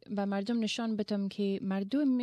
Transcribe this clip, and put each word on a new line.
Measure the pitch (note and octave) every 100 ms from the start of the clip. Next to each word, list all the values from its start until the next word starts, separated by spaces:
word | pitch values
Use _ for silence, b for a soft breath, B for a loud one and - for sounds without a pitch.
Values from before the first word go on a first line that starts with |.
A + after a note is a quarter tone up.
| -
به | G3+
مردم | G3+ G3+ G3+ A#3
نشان | A3 - A3+ G#3+
بدم | G#3 G#3 G3
که | - G3 G3
مردم | F#3+ G3 G3 C#4 C#4+ B3+